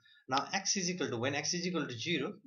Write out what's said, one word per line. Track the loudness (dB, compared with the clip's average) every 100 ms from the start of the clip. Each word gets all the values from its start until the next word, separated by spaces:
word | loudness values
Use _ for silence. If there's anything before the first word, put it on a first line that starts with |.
| -18 -20 -2
Now | 0 0
x | 0 0 0
is | 0
equal | 0 0
to, | 2
when | 0
x | 0 0
is | 0 0
equal | 0 -2
to | -2
zero, | 0 0 0 -4